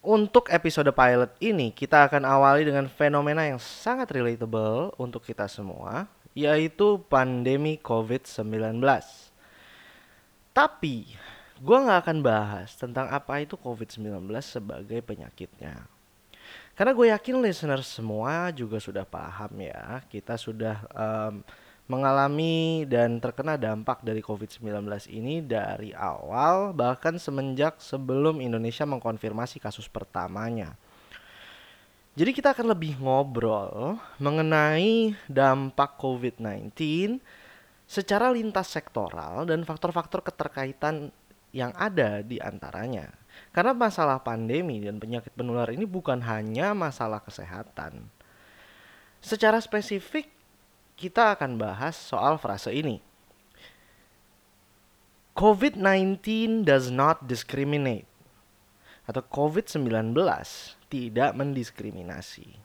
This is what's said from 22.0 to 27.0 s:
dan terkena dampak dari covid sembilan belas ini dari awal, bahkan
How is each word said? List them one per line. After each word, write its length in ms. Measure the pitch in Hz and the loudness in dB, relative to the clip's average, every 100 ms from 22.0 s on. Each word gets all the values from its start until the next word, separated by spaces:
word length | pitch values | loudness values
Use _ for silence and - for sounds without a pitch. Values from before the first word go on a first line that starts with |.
| 135 139 139 147 165 165 160 160 143 | 4 4 4 2 0 2 0 0 2
dan 280 | 120 120 117 | 2 4 2
terkena 360 | 123 - 147 147 | -4 -4 -4 -2
dampak 440 | 110 110 110 123 | -2 -2 -4 -4
dari 200 | 110 110 | -4 -6
covid 280 | - 104 107 | -6 -8 -8
sembilan 320 | - 110 104 104 | -12 -8 -6 -6
belas 240 | 101 - | -8 -10
ini 320 | 110 120 165 | -8 -6 -6
dari 520 | 147 113 101 98 104 | -2 -4 -2 -6 -10
awal, 800 | - 98 69 73 117 151 185 202 | -6 -6 -6 -4 2 4 2 0
bahkan 440 | 160 120 127 | 0 -2 0